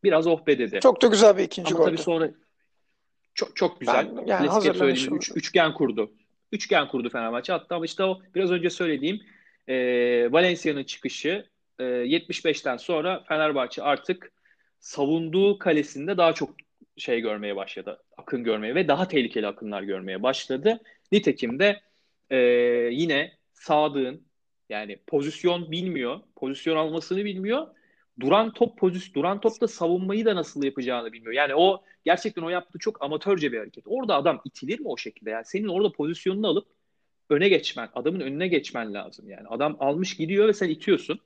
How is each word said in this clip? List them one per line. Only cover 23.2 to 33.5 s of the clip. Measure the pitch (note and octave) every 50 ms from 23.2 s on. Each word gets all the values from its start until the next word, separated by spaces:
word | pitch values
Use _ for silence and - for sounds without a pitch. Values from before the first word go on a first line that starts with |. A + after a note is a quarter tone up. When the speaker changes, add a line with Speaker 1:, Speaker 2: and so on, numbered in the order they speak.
| D3+ A2 _ _ _ _ _
Speaker 1:
Sadık'ın | _ - - D#3 D3+ D3+ D3+ C#3 C#3 C3 B2+ C#3 D#3+ _ _ _ _ _ _ _ _ _ _
yani | G#2 G#2 G#2+ G#2 G2+ - _
pozisyon | - - C#3+ C#3+ D3+ D#3 - - F3+ F3 F3 E3+ D#3
bilmiyor, | D#3 F3 F3+ F#3 E3+ C#3+ B2 A#2+ C#3 G3 _ _ _
pozisyon | - - C3 C3+ - - D#3+ D#3+
almasını | D#3 D#3+ D#3+ D#3+ E3 D#3 - F#3 F#3+ G#3
bilmiyor. | G#3 F#3+ F#3 F#3+ G#3 A#3 C#4+ D#4+ D#4+ _ _ _ _ _ _ _ _ _ B2
Duran | B2 C3+ F3 G#3 A3+ A3+ -
top | - A#3+ A#3 -
pozis-, | - - F#3 F3 F#3 F#3 - _
duran | G#3 - F3+ G3+ G3+
topta | - A3+ A3 - A#3+
savunmayı | A3 - - F3 E3 F3 F#3 F#3+ F#3+ G3+ A3 A3+
da | A3+ G3+
nasıl | F3 D#3 - - C#3+ C#3+
yapacağını | C#3 C#3 C#3 B2 B2 B2+ A#2+ A#2 A2+ A2+
bilmiyor. | A#2 A2+ A2+ A#2
Yani | C3+ D3 C#3 C3+
o | D3+ E3+ F#3+ F#3+ F3+ _ _ _ _ _
gerçekten | D#3 F3 - - G#3+ - F3+
o | E3 E3
yaptığı | F3 F3 F3 _ _ E3+
çok | - A3 G#3+ - C#3+
amatörce | C#3+ D#3 D#3 - G3 G3+ F3 D3+ C#3